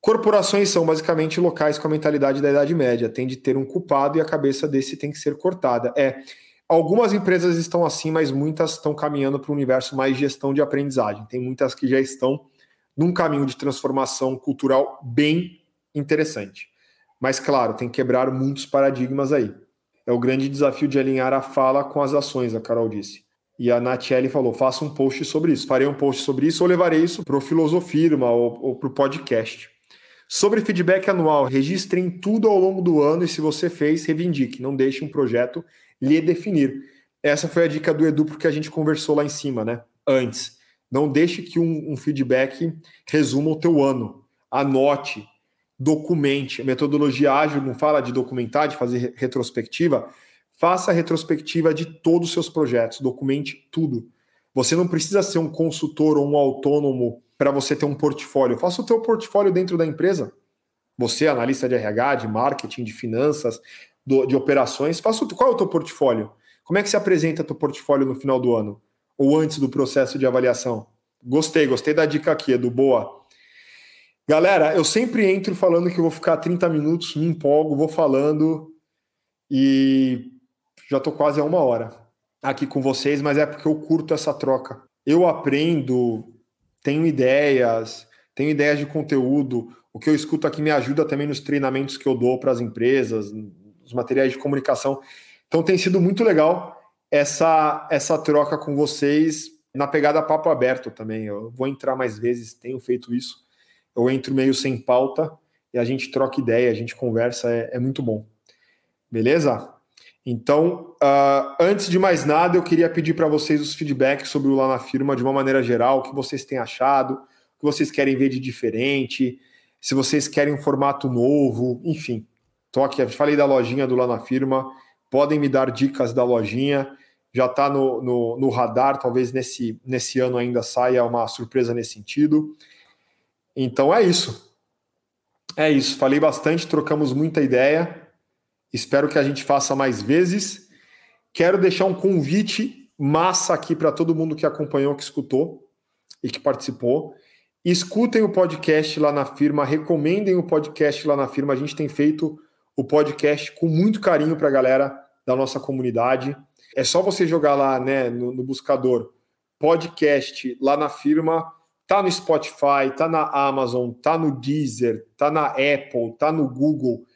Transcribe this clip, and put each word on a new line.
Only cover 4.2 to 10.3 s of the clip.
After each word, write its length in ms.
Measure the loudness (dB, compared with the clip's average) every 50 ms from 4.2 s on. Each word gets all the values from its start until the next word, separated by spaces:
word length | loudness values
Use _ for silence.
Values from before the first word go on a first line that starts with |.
a 40 | -2
cabeça 440 | 0 -2 0 0 0 0 0 -4 -2
desse 280 | -2 -2 -2 -2 -8
tem 140 | -8 -8 -10
que 80 | -8 -6
ser 180 | -6 -6 -6
cortada. 560 | -2 -4 -4 -4 -2 -2 0 0 0 -2 -2 0
É, 220 | 0 0 0 0 -4 -14 -20 -20 -20 _ _ _ _ _ _
algumas 440 | 2 2 2 2 2 2 2 2 2
empresas 440 | 0 0 2 0 2 2 2 0
estão 280 | 0 -2 -2 0 0 0
assim, 260 | 0 -2 -4 -6 -2
mas 200 | 0 0 0 0
muitas 420 | 0 -2 -2 -2 -2 -2 -2 -2 -2
estão 220 | -4 -4 -4 -4
caminhando 460 | -2 -4 -4 -2 -2 -2 -2 -2 -4
para 100 | -4 -4
um 40 | -4
universo 420 | -4 0 0 0 0 0 -2 -4
mais 200 | -2 0 0 0
gestão 360 | 0 -2 -2